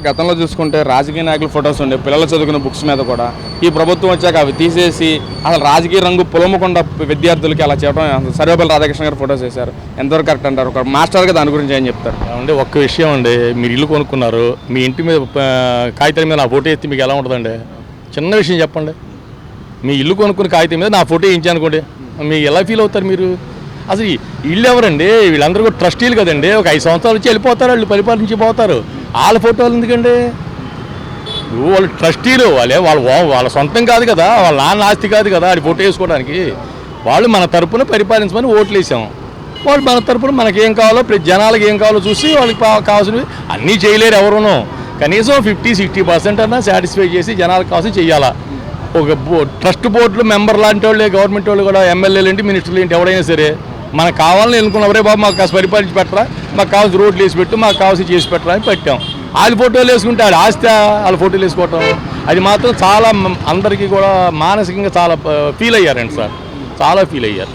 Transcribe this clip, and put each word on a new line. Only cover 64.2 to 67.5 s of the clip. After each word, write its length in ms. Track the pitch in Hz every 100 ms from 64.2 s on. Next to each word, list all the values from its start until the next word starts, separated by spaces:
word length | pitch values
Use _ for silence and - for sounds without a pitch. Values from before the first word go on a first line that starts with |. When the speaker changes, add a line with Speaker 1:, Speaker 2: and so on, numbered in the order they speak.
| 180
Speaker 2:
మానసికంగా 640 | 156 160 208 180 190 202 175
చాలా, 200 | 170 156 156
ఆ, 260 | 147 147 135
ఫీల్ 160 | 226 226
అయ్యారండి 400 | 165 123 117 -
సార్, 160 | 104 - - - 131 -
చాలా 220 | 143 185
ఫీల్ 220 | 165 147 113
అయ్యారు. 240 | 98 92